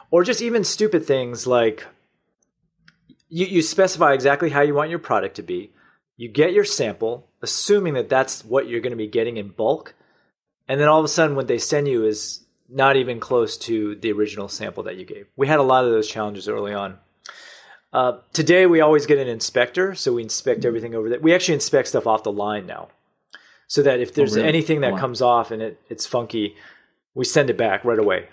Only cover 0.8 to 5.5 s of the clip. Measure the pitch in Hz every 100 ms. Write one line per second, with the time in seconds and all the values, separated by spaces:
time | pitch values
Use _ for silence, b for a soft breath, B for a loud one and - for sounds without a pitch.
0.8 | 214 175 - 135 123 120 127 123 117 107
1.8 | - _ _ _ _ _ _ _ _ _
2.8 | _ _ _ _ _ 160 190 185 156 -
3.8 | 185 165 160 139 131 139 170 143 147 143
4.8 | 151 165 - 107 98 - 87